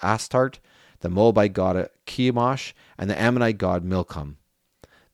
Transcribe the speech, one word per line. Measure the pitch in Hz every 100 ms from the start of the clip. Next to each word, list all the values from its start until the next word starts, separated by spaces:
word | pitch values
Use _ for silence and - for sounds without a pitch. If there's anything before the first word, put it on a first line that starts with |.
Astarte, | 92 110 - 127 131 - _ _ _ _
the | 87
Moabite | 90 117 104 104
god | 95 92 92 - _ -
Chemosh, | - 127 120 123 135 - - _ -
and | 95
the | 95
Ammonite | 117 123 117 104
god | 92 90
Milcom. | 90 92 87 80 71 73 _ _ _ _ - _ _